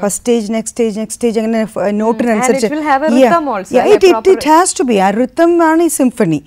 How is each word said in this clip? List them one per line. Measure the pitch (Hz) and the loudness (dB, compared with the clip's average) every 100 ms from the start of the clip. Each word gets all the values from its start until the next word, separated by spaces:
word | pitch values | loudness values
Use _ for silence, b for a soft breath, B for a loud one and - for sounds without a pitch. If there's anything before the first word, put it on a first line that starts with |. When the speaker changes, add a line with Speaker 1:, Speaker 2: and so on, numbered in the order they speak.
Speaker 1:
First | 202 - | -6 -4
stage, | - 233 202 | -2 -2 -2
next | 226 220 | -6 -6
stage, | - 226 208 | -4 -4 -4
next | 220 | -10
stage | - 240 220 | -4 -4 -2
അങ്ങനെ | 220 226 | -2 -2
ഫ-, | 220 - | -4 -4
Speaker 2:
ഉം. | 185 208 | -4 -2
Speaker 1:
നോട്ടിനനുസരിച്ച്. | 220 226 240 220 254 269 226 | -2 -2 -2 0 0 0 -2
Speaker 2:
And | |
it | 302 | -4
will | 302 | -2
have | 269 311 | 0 2
a | |
Speaker 1:
Yeah. | 247 254 | 2 4
Speaker 2:
rhythm | 339 294 | 2 -2
also, | 214 185 | -6 -2
Speaker 1:
Yeah, | 247 | 0
Speaker 2:
അല്ലേ? | 311 415 | 2 4
Speaker 1:
it, | |
it, | 370 | 4
Speaker 2:
Proper | 339 277 | 2 2
Speaker 1:
it | 381 | 0
has | 294 311 370 - | 2 2 2 -2
to | 277 | -2
be. | 208 | 0
ആ | 190 | 0
rhythm | 202 247 - 339 339 | 0 -4 0 2 2
ആണ് | 330 320 | 2 2
ഈ | 339 | 0
symphony. | - 262 - 190 151 | 0 -2 0 -2 -2